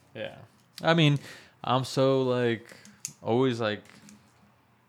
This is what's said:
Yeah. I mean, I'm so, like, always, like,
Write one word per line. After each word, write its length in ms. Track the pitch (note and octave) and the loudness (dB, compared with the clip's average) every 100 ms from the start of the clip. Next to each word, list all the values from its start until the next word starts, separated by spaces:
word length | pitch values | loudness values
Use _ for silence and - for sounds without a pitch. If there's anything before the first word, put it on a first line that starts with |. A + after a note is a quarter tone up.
| _ | _
Yeah. 200 | A2+ G#2+ - - _ _ - | -14 -12 -14 -20 _ _ -6
I 120 | D#3+ | 0
mean, 240 | E3+ D3+ C#3+ - - - _ | 4 4 2 -4 -20 -20 _
I'm 220 | - B2+ | -2 -2
so, 380 | C3 - C3+ C3+ | -2 0 2 2
like, 520 | B2+ B2 A#2+ A2 - - - - - - | 0 0 0 -2 -6 -20 -20 -16 -16 -12
always, 380 | G#2 A#2 C3 A#2 | 0 2 2 0
like, 240 | A2 G2+ - - - - _ _ _ _ _ _ | -4 -4 -10 -20 -20 -20 _ _ _ _ _ _